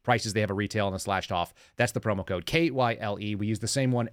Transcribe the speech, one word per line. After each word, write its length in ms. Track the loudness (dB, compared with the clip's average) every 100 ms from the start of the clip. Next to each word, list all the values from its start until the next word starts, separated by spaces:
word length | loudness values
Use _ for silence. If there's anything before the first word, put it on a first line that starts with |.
prices 300 | 0 0 2
they 80 | 0
have 100 | 0
a 40 |
retail 340 | 0 0 0 0
and 80 | -2
a 40 |
slashed 340 | -2 -2 0
off. 200 | -2 -2 -8 -10 -2
That's 160 | 0
the 80 | 0
promo 260 | -2 -2 -2
code 200 | -4 0
K 260 | 2 2
Y 240 | 2 0 0
L 180 | -4 -4
E. 160 | -4 -2
We 120 | -2
use 120 | -2
the 80 | -2
same 240 | 0 2
one 160 | 2 0